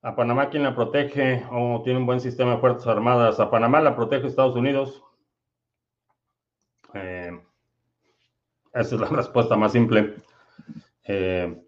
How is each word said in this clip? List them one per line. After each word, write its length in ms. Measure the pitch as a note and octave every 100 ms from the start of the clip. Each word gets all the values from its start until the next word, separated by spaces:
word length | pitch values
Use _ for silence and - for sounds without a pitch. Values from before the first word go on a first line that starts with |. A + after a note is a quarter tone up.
¿A 120 | A#2+ G#2+
Panamá 340 | A#2+ B2+ C#3
quién 140 | D3+
la 100 | C#3
protege? 720 | B2 A2+ C#3+ C#3+ C#3+ C3 B2 -
¿O 300 | A#2+ A#2+ A#2
tiene 160 | B2+ B2+
un 60 | B2
buen 140 | B2
sistema 320 | B2+ B2 B2
de 80 | A2+
fuerzas 280 | B2+ B2 A#2
armadas? 500 | G#2+ A#2+ B2 A#2 G#2+
A 120 | G#2
Panamá 300 | A#2 A#2 D3
la 140 | D3+
protege 320 | A#2+ A2+ C3+ B2+
Estados 300 | - C3 B2
Unidos. 460 | C3 C#3 C3+ - _ _ _ _ _ _ _ _ _ _ _ _ _ _ _ _ _ _ _
Eh, 480 | G2+ F#2 F2+ F2 F2 _ _ _ _ _ _ _ _ _ _ _ _ _
esa 200 | A#2+ A2+
es 60 | A2+
la 60 | G#2
<laughs> 40 |
respuesta 460 | D3+ - - - G#2+
más 160 | G#2+
simple. 440 | A#2+ A2 A2 - - _ _ _ - - - _ _
Eh, 520 | - G2 F#2 F#2 F2 E2+